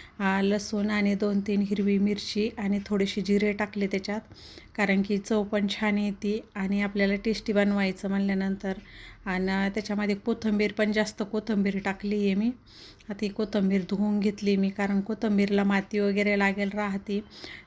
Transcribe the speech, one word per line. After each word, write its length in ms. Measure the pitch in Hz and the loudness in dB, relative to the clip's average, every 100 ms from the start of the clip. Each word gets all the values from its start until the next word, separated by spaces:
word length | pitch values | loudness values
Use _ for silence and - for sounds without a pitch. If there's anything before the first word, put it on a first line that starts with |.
| - - | -16 -4
आ, 220 | 196 196 | 0 2
लसूण 480 | 196 202 208 214 208 | 2 0 -2 -2 0
आणि 260 | 208 202 202 | 0 0 2
दोन 240 | 208 202 | 0 0
तीन 220 | 196 202 | 0 0
हिरवी 360 | 202 208 202 196 | 0 0 2 2
मिरची 520 | 202 208 - 208 220 - | 2 0 -4 -2 -2 -2
आणि 220 | 196 202 202 | -2 -2 0
थोडीशी 360 | 208 196 214 | 0 0 -2
जिरे 300 | 190 202 208 | 2 2 2
टाकले 360 | 208 208 208 196 | 0 -4 -2 -2
त्याच्यात, 340 | 190 202 214 - - - - - - | -2 -4 -6 -8 -18 -20 -20 -10 -2
कारण 260 | 196 196 | 2 2
की 160 | 196 202 | 2 -2
चव 260 | - 214 | 0 0
पण 240 | 202 208 202 | 0 0 0
छान 280 | - 214 202 | 0 0 0
येते 460 | 208 202 202 214 - 202 | -2 -2 -4 -4 -6 -6
आणि 260 | 190 202 | -2 0
आपल्याला 340 | 202 202 196 202 | 0 2 2 2
टेस्टी 380 | 226 202 - | -2 -2 0
बनवायचं 560 | 202 202 202 190 185 196 | 2 4 2 0 -2 -2
म्हणल्यानंतर. 640 | 196 196 190 190 190 190 190 - - - - 190 | 0 0 0 -2 -2 -4 -6 -10 -20 -20 -12 -4
आणि 440 | 185 190 190 196 | -2 0 0 0
त्याच्यामध्ये 420 | 214 208 208 208 202 | -2 -4 -2 0 0
कोथिंबीर 560 | 233 226 220 208 208 | -2 -2 0 2 2
पण, 200 | 202 214 | 2 2
जास्त 320 | 214 214 - 208 | 2 0 -2 -4
कोथिंबीर 480 | 214 214 202 196 190 196 | -4 0 0 2 0 -2
टाकली 400 | 190 202 208 202 | -4 -2 0 2
आहे 100 | 190 | 2
मी. 120 | 233 254 - - - - - | 0 -2 -10 -20 -20 -18 -12
आता 80 | 202 | -6
ही 60 | 208 | -4
कोथिंबीर 540 | 202 208 214 190 196 | -2 -2 0 2 2
धुवून 380 | 180 202 208 208 | 0 0 0 2
घेतली 360 | 208 202 202 196 | 0 0 2 2
मी, 140 | 196 | 2
कारण 320 | 196 202 196 | 0 0 0
कोथिंबीरला 640 | 196 214 226 202 202 202 | 0 -2 2 4 4 4
माती 360 | 202 196 196 208 | 4 2 0 0
वगैरे 400 | 202 202 208 202 | 2 2 2 4
लागेल 300 | 196 196 202 | 2 2 -2
राहते, 500 | 208 208 196 208 202 - - - - | -2 -4 -4 -4 -6 -6 -14 -18 -18